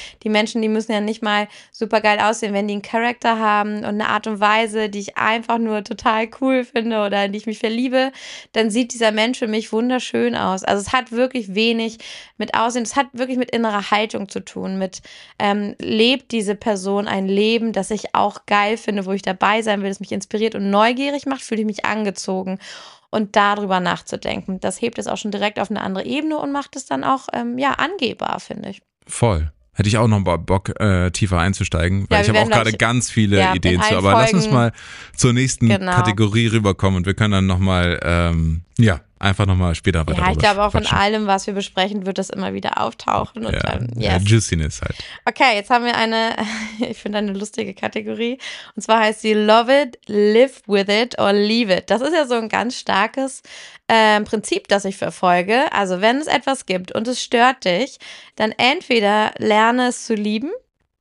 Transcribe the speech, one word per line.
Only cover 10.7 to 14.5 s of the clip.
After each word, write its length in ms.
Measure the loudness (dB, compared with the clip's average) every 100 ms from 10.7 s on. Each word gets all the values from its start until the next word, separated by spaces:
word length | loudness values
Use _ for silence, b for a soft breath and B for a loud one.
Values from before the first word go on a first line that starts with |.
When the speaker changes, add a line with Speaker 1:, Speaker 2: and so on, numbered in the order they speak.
| -2
Speaker 1:
es 80 | 0
hat 200 | -2 -2
wirklich 420 | -2 -2 -2 -4
wenig 440 | 0 0 0 -4 -8 B B B -10
mit 180 | -4
Aussehen, 280 | 0 0 -2
es 140 | -2 -2
hat 100 | -2
wirklich 260 | -4 -4 -2
mit 140 | -2
innerer 400 | -2 0 -2 0
Haltung 360 | 0 0 -6 -8
zu 120 | -10
tun, 320 | -10